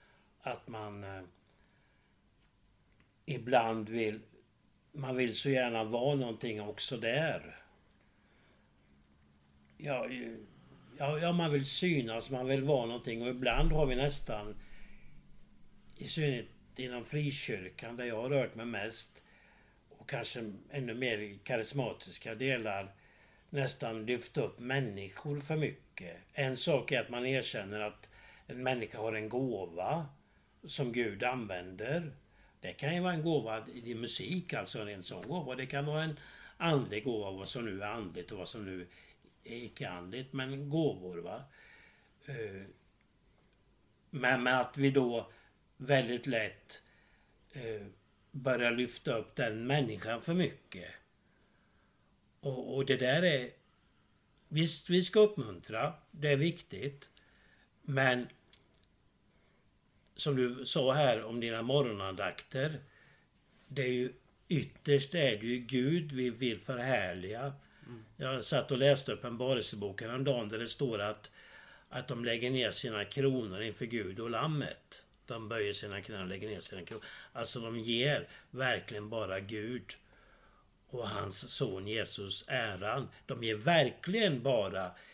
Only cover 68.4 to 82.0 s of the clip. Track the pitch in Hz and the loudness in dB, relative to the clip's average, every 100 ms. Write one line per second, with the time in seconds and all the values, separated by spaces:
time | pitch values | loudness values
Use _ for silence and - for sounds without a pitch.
68.4 | 107 147 - 131 135 139 139 107 127 117 | 2 2 2 4 6 6 4 -4 -4 -2
69.4 | 127 127 101 107 101 95 113 127 139 123 | 2 2 0 -2 -4 -4 -4 0 2 2
70.4 | 107 110 117 - 139 110 104 107 - - | 0 -2 -2 0 0 0 -2 -4 -10 -16
71.4 | - - - - - 131 131 135 120 113 | -20 -20 -20 -20 -12 -8 -6 -2 0 0
72.4 | 123 131 113 92 123 107 101 139 135 131 | 2 2 2 0 -2 -2 -2 2 4 4
73.4 | 110 92 110 107 120 117 95 98 113 113 | 0 -4 -4 -4 -4 -2 -4 -4 -2 0
74.4 | 147 151 95 - - - - - - 117 | 0 0 -2 -6 -12 -14 -14 -18 -12 -8
75.4 | 107 113 104 101 104 101 - 107 92 95 | -4 -2 0 -2 -4 -6 -6 -6 -6 -6
76.4 | 107 98 - 98 85 107 - - - 127 | -6 -6 -8 -10 -10 -10 -12 -16 -12 -6
77.4 | 117 127 113 117 110 117 135 131 87 - | -4 -4 -4 -4 0 2 4 2 -2 -14
78.4 | - 123 131 107 - 104 104 113 98 95 | -12 -2 0 0 -2 -8 -6 -4 -2 -2
79.4 | 98 110 107 123 98 - - - - - | -4 -6 -4 -6 -8 -16 -20 -20 -20 -20
80.4 | - _ _ _ _ 123 110 104 101 95 | -20 _ _ _ _ -6 -4 -2 -2 -4
81.4 | - - 127 95 98 110 | -2 0 0 -2 -2 -2